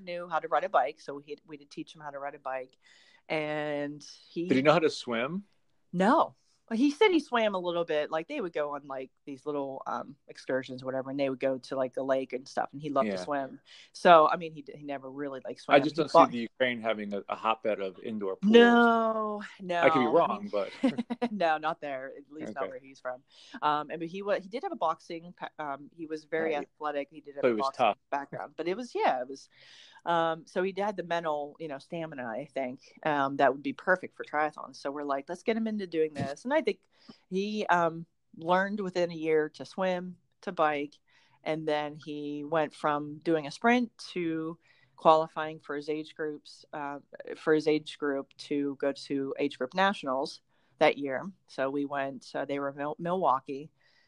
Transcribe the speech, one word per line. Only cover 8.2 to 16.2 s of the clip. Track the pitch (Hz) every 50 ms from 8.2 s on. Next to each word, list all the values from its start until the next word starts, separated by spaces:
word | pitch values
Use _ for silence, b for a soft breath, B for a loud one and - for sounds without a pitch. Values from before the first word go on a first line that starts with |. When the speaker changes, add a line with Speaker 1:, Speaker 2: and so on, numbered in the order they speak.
| 175
Speaker 1:
they | - 294 294
would | 196 175
go | - 151 147 147 143
on, | 139 143
like, | 143 135 131 135 131 _ _ _
these | 147 139 131 -
little, | 151 147 143 139 135 135 135 -
um, | - 113 120 127 - 147 - _
excursions, | - - - - - 135 131 127 - 127 127 131
whatever, | 131 127 135 131 135
and | 135
they | 139 139 135
would | 131 127
go | 135 135 135 131
to, | - - 139
like, | 131 131 123 -
the | 139 131
lake | 139 135 135 135 - 131
and | 123 117
stuff, | - - 117 113 - -
and | 143
he | 156 147
loved | 135 139 -
to | - 190
Speaker 2:
Yeah. | - -
Speaker 1:
swim. | 151 143 139 135 131 135 - _ B B B B B B
So, | - - 185 170 156 156 -
I | 165
mean, | 180 165 160
he | 160 151 139
d-, | - -
he | 147 147
never | 143 139 135 135 135
really, | 131 139 147 139 135 131 -
like, | - 135 -
Speaker 2:
I |
Speaker 1:
swam. | - - 143 139
Speaker 2:
just | 143 151 151
Speaker 1:
He | 165
Speaker 2:
don't | 151 139
Speaker 1:
fought | - 165